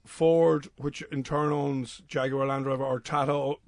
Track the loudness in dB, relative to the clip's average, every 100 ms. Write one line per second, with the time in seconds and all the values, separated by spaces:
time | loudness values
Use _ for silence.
0 | -20 0 4 6 6 4 -2 -8 -8 -8
1 | -8 -8 -4 -2 0 0 -2 -2 -6 -12
2 | -8 -2 -2 0 -2 -2 -2 -2 -2 -4
3 | -2 -2 0 0 -2 -4